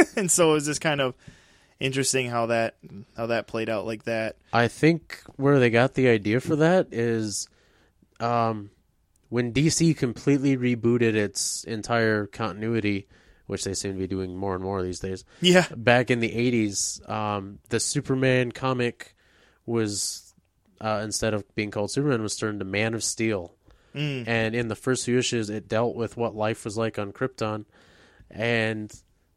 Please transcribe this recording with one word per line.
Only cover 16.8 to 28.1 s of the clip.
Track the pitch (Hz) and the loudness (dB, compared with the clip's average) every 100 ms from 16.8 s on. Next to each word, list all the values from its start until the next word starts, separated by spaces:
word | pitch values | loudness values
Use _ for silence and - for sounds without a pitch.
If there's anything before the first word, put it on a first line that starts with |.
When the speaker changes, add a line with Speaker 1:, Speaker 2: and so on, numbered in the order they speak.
| - - - | -6 -8 -8
Speaker 2:
um, | 107 107 104 98 101 - | -4 -2 -4 -6 -14 -6
the | 113 | -4
Superman | - 147 127 131 131 127 123 | -2 -4 -2 0 2 2 0
comic | - 131 123 120 - - _ _ _ _ _ | -2 -2 0 -2 -4 -16 _ _ _ _ _
was, | - 117 107 101 - - - _ _ _ _ _ | -4 -2 -2 -2 -6 -8 -16 _ _ _ _ _
uh, | 107 107 | -4 -2
instead | 107 - 110 | -4 -2 0
of | 107 - | -2 -4
being | - 104 | -6 -4
called | 107 101 | -4 -2
Superman, | 135 147 117 | 0 0 0
was | 107 - | -2 -4
turned | 110 104 | -4 -4
to | 95 | -2
Man | 101 110 | 0 0
of | 113 | -2
Steel. | - - 110 101 85 _ _ - _ | -4 -2 0 -2 -6 _ _ -20 _
Speaker 1:
Mm. | 139 147 131 113 | -6 -6 -4 -2
Speaker 2:
And | 113 110 | 0 0
in | 120 117 | -2 -4
the | 104 | -4
first | 131 123 - | -2 -2 0
few | 123 | 0
issues, | 120 120 104 | 2 -2 -2
it | 104 - | -6 -2
dealt | 113 117 117 | -2 0 -2
with | 113 - | -6 -4
what | 117 | -4
life | 107 107 113 | -2 -2 -2
was | 113 104 | -6 -4
like | 113 107 | -4 -4
on | 101 | -8
Krypton. | - 131 - 110 110 107 _ _ _ _ | -4 -6 -4 -4 -4 -10 _ _ _ _